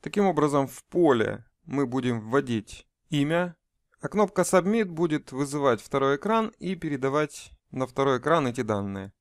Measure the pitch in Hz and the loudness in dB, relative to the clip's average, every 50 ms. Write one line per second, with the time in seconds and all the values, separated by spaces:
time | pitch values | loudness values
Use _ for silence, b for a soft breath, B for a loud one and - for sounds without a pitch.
0 | - 160 - 208 202 190 170 151 147 147 139 143 139 123 - - _ _ - 175 | -12 -4 0 2 2 2 4 4 2 4 4 2 0 0 -6 -16 _ _ 2 4
1 | 175 151 127 113 107 104 104 104 - _ _ _ _ - 127 139 139 123 123 135 | 6 6 6 4 2 0 -2 -8 -14 _ _ _ _ -6 -2 -2 -2 0 -2 -2
2 | 123 123 123 113 107 110 120 143 139 127 117 107 101 - - - _ _ _ _ | -2 -2 -2 -2 -4 0 0 0 0 0 -4 -4 -4 -8 -20 -20 _ _ _ _
3 | _ _ 156 143 139 147 165 170 180 180 170 _ _ _ _ _ _ _ _ _ | _ _ -2 -2 0 0 0 -2 -2 -4 -8 _ _ _ _ _ _ _ _ _
4 | - - - 208 208 185 - - 175 - - 185 170 190 214 233 214 185 165 156 | -12 -4 0 0 0 2 2 -2 0 4 4 4 4 4 0 0 0 -2 -2 -2
5 | 175 160 151 143 - - 131 131 143 135 143 151 139 135 117 104 - - - 139 | 0 0 0 -4 -4 -8 -6 -4 -4 -4 -2 0 2 2 2 2 -2 -4 -2 0
6 | 135 135 143 143 - 202 226 226 220 - _ _ - 175 190 170 165 156 147 131 | 2 2 0 0 0 0 0 0 0 -2 _ _ -8 -8 -6 -6 -4 -6 -4 -2
7 | 127 135 135 151 151 147 - - - - - _ _ _ - 131 131 123 - - | -2 0 0 0 -2 -2 -6 -18 -20 -20 -20 _ _ _ -6 -6 -6 -4 -2 0
8 | 135 139 131 123 123 147 165 165 143 123 - 131 123 110 110 101 101 98 98 98 | 2 2 2 0 2 2 2 2 2 0 -2 -4 -2 -2 -2 -2 -2 -4 -8 -8
9 | 95 101 _ _ | -10 -12 _ _